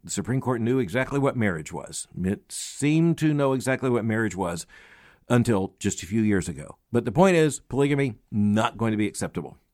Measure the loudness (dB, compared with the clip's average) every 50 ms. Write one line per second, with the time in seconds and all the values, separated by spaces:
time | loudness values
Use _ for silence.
0 | -12 -8 -6 -6 -4 -2 -2 -2 0 -2 -2 0 0 2 2 2 0 0 -2 -2
1 | -2 0 0 0 0 0 0 2 0 0 0 -2 -6 -8 -10 -12 -10 -10 -12 -12
2 | -12 _ -8 -4 -2 -2 -2 -4 _ -14 -12 -12 -12 -12 -6 -2 0 2 4 4
3 | 4 4 2 2 2 0 2 2 2 2 0 0 0 -2 -2 0 0 0 0 2
4 | 0 0 0 0 0 -2 -2 -4 -4 -4 -4 -6 -10 _ -18 -20 -20 -20 -20 -20
5 | -20 -20 _ _ _ 0 2 2 4 4 2 2 0 -2 -6 -4 -4 -4 -4 -4
6 | -8 -4 -2 0 2 2 2 2 0 -2 -8 -10 -14 -16 -18 _ _ -2 -2 -2
7 | -2 0 2 4 4 6 6 4 4 2 0 -4 _ -6 0 0 2 2 2 0
8 | 0 -2 -4 -8 _ -6 -2 2 2 4 4 2 2 0 -2 -2 -2 0 0 0
9 | 0 -2 -2 -6 -8 -6 -6 -8 -10 -10 -14 _ _ _